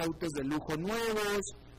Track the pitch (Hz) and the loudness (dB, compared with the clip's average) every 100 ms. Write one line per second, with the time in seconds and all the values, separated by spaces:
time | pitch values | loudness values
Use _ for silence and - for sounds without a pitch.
0 | 165 160 170 147 135 151 - 156 180 226 | 0 0 -2 0 0 0 0 0 0 2
1 | 226 214 208 202 190 - - | 2 2 2 2 0 -10 -18